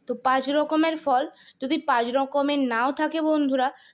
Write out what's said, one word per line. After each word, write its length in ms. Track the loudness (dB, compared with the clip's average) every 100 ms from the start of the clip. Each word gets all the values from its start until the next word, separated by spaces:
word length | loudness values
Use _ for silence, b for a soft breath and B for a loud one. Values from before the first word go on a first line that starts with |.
| -10
তো 60 | -4 0
পাঁচ 180 | 0 0 0
রকমের 380 | 0 0 0 -2
ফল, 180 | 0 0 -2 B B -10
যদি 160 | -4 -2 0
পাঁচ 180 | 0 2 0
রকমের 420 | 0 0 0 0 0
নাও 180 | 0 0 0
থাকে 200 | -2 0
বন্ধুরা, 460 | 0 2 2 0 -2 B B